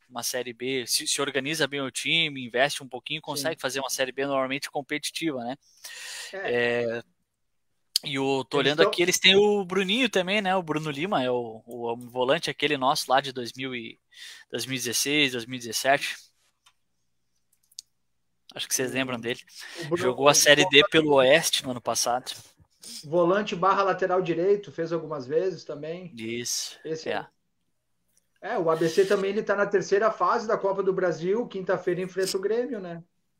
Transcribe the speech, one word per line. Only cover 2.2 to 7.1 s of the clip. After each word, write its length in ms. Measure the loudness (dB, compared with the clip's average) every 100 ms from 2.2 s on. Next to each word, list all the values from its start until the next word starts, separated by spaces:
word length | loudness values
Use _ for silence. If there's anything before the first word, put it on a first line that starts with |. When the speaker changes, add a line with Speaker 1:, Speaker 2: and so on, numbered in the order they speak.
| 0 -4 -4
Speaker 1:
investe 380 | 0 0 0
um 40 | -10
pouquinho, 320 | -12 -10 -10
consegue 360 | -6 -6 -4 -4
Speaker 2:
Sim. 40 |
Speaker 1:
fazer 180 | -4 -4
uma 100 | -4
Série 220 | -4 -4
B 160 | -2 -2
normalmente 420 | 0 -2 -4 -8
competitiva, 720 | -10 -8 -6 -6 -4 -4 -4
né? 140 | -6 -10 _ _ -18 -16 -14 -12 -12
Speaker 2:
É. 520 | -8 -2 0 2 0
Speaker 1:
É, 200 | -2 -4 -10